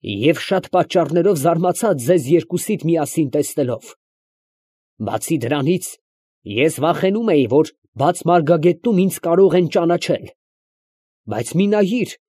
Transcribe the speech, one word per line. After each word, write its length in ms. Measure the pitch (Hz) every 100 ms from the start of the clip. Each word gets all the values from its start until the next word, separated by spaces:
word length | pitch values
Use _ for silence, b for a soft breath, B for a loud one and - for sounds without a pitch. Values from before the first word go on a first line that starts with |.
Եվ 360 | - 101 135 170
շատ 320 | - 185 -
պատճառներով 680 | 180 - 185 156 170 175 170
զարմացա 500 | 156 165 180 180 226
ձեզ 300 | 151 120 180 127
երկուսիդ 600 | 165 - 180 - 202 160
միասին 400 | 165 143 - 143
տեսնելով։ 640 | 147 143 - 127 117 - - _ _ _ _ _ _ _ _ _ _
Բացի 380 | 104 110 - 160
դրանից, 540 | 113 147 135 180 - - _ _ _ _ -
ես 340 | 117 156 156
վախենում 560 | 151 156 190 208 226 151
էի, 100 | 117
որ 280 | 139 156 _ _
բաց 360 | 107 143 180 165
մարգագետնում 680 | 175 147 170 175 170 240 190
ինձ 140 | 190 -
կարող 420 | 170 175 196 180
են 80 | 175
ճանաչել։ 580 | 196 170 175 - 156 - _ _ _ _ _ _ _ _ _ -
Բայց 220 | 104 -
մի 140 | 165 202
նայիր 440 | 214 190 240 202 -